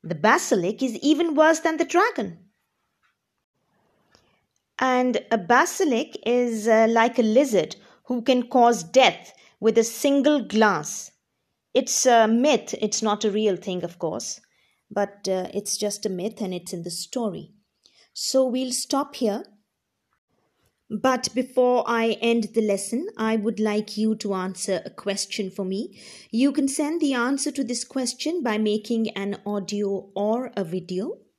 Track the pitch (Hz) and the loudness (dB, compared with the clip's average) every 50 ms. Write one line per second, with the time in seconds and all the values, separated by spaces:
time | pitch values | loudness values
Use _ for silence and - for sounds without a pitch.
0 | - 165 170 147 143 214 254 - - - 262 202 170 180 214 - 262 254 220 196 | -6 -8 -8 0 2 4 4 4 2 0 0 2 2 -2 -2 -2 -2 -4 -4 -2
1 | - 277 311 277 339 330 302 277 311 311 330 311 - 330 320 311 339 339 - 349 | 2 2 2 2 2 0 4 4 6 6 4 2 0 -4 -2 -2 -4 0 2 2
2 | 403 480 - - 220 190 170 - _ _ _ _ _ _ _ _ _ _ _ _ | 2 2 0 -4 -6 -8 -8 -14 _ _ _ _ _ _ _ _ _ _ _ _
3 | _ _ _ _ _ _ _ _ _ _ _ _ _ _ _ _ _ _ _ _ | _ _ _ _ _ _ _ _ _ _ _ _ _ _ _ _ _ _ _ _
4 | _ _ _ _ _ _ _ _ _ _ _ _ _ _ _ - 254 262 254 254 | _ _ _ _ _ _ _ _ _ _ _ _ _ _ _ -4 -2 0 2 2
5 | 254 254 240 - - - 233 220 180 165 240 254 320 349 - - 392 311 254 226 | 2 0 0 -2 -2 -2 -4 -4 2 4 4 4 4 4 0 -2 0 2 2 0
6 | 294 - - - - - 240 247 247 240 226 220 208 226 220 220 226 220 226 226 | -2 -4 -8 -8 -2 0 0 2 2 0 -2 -2 2 4 6 6 6 4 4 4
7 | 226 240 233 - 226 214 214 247 294 262 220 190 156 - - - - - - _ | 2 2 2 2 2 4 6 4 4 4 2 0 0 0 -6 -18 -20 -20 -20 _
8 | _ _ 247 247 233 - 254 247 240 240 - 262 233 233 233 190 165 165 - 254 | _ _ -6 -4 2 2 2 2 2 2 4 6 6 6 6 2 -4 2 6 6
9 | 262 214 - - - - - _ _ _ _ _ - 226 226 226 226 226 - - | 6 6 4 0 -14 -20 -20 _ _ _ _ _ 0 2 4 4 2 0 -2 -2
10 | - 285 277 285 262 294 302 294 214 185 202 220 220 214 190 156 151 - - - | 0 2 2 4 4 4 4 2 0 0 2 4 4 4 4 0 -4 -8 -12 -12
11 | - - _ _ _ _ _ _ _ _ _ _ _ _ _ 254 277 - - - | -14 -18 _ _ _ _ _ _ _ _ _ _ _ _ _ 0 0 0 -2 0
12 | - 262 240 233 226 220 226 233 254 302 285 226 - - - - - 208 208 - | 2 4 6 6 6 6 4 4 4 4 2 2 0 -4 -6 -4 -4 -4 -2 -2
13 | 226 220 208 214 220 214 196 214 214 214 190 170 - - 185 180 170 170 175 _ | -2 -2 -2 0 -2 -2 0 0 0 0 0 -2 -4 -6 -6 -6 -6 -8 -8 _
14 | - 160 165 226 - - - - _ _ _ _ _ _ _ _ _ _ - 208 | -6 -6 -6 -6 -10 -10 -14 -14 _ _ _ _ _ _ _ _ _ _ -4 -4
15 | 202 196 202 _ _ 190 190 185 185 - - 196 208 - - - 214 208 202 - | -4 -4 -4 _ _ -4 -4 -4 -4 -6 -8 -8 -6 -6 -6 -4 -4 -6 -6 -4
16 | - 214 190 175 175 214 226 - 220 185 185 175 175 - - 175 170 175 170 - | -6 -6 -6 -4 -6 -6 -6 -6 -6 -6 -6 -8 -8 -10 -10 -10 -10 -10 -10 -10
17 | - - - 254 233 214 170 156 - - _ _ _ _ _ _ _ _ _ _ | -12 -8 -6 -6 -4 -4 -6 -8 -14 -18 _ _ _ _ _ _ _ _ _ _
18 | _ _ _ - - - - 269 262 262 233 254 262 254 247 - - _ - 277 | _ _ _ -8 -8 0 2 2 2 2 0 -2 -4 -4 -6 -6 -4 _ -2 -2
19 | 294 285 - - 247 214 196 240 381 _ _ _ _ _ _ _ _ _ _ _ | -2 -4 -6 -2 -2 -2 -2 -2 -8 _ _ _ _ _ _ _ _ _ _ _
20 | _ _ _ _ _ _ _ _ _ _ _ _ _ _ _ _ _ _ 220 214 | _ _ _ _ _ _ _ _ _ _ _ _ _ _ _ _ _ _ -10 -2
21 | - 262 262 247 247 - - 240 254 254 - - 247 247 247 247 - - 233 233 | 0 0 0 0 -2 -4 -4 -4 -4 -2 0 2 2 4 4 2 0 0 0 0
22 | 226 226 214 - - 226 233 233 214 208 - 226 220 208 196 196 - - - 240 | 0 0 -2 0 0 0 2 2 0 -2 -2 -2 0 0 0 -2 -2 -4 -6 -6
23 | 339 403 - - 220 220 220 226 202 220 202 190 214 214 208 214 214 208 - 208 | -6 -6 -6 -4 -2 -2 0 0 -2 -2 -2 -2 -2 0 0 -2 -4 -4 -4 -2
24 | 220 220 220 214 - 208 196 185 185 185 185 - - - 190 165 - - - - | 0 0 -2 -2 -4 -4 -4 -4 -4 -6 -6 -8 -4 -4 -4 -4 -4 -10 -16 -10
25 | - 202 190 - - - - - 202 190 185 - 196 185 190 196 247 370 - - | -6 -6 -4 -4 -6 -8 -6 -6 -6 -6 -6 -6 -6 -4 -4 -4 -6 -8 -12 -18
26 | - - - - - _ - 226 262 285 277 311 285 269 269 - 302 285 320 339 | -20 -20 -20 -20 -18 _ -2 2 2 2 2 2 -2 -2 -2 -2 -2 -2 -2 0
27 | 349 277 269 240 233 254 277 269 - 302 - - 269 220 247 233 - - - 269 | 0 0 0 0 0 0 0 -2 -2 -4 -4 -4 -4 -4 -4 -8 -8 -8 -6 -4
28 | 254 240 - - - 302 339 359 285 247 214 214 220 214 208 214 208 - 240 226 | -4 -4 -6 -6 -6 -4 -4 -2 -2 -2 0 0 0 0 0 -2 -2 -2 -2 -2
29 | 226 214 - 190 196 202 202 - - 202 208 202 190 165 208 202 208 196 196 190 | -2 -4 -4 -6 -6 -6 -6 -6 -6 -6 -6 -6 -6 -6 -4 -4 -2 -2 -4 -6
30 | 196 - _ - 202 214 220 240 262 - - - 196 160 170 185 170 175 185 180 | -6 -10 _ -4 -2 0 -2 -2 -4 -6 -6 -6 -6 -4 -6 -8 -8 -6 -6 -6
31 | 202 302 427 - _ _ _ | -6 -6 -8 -12 _ _ _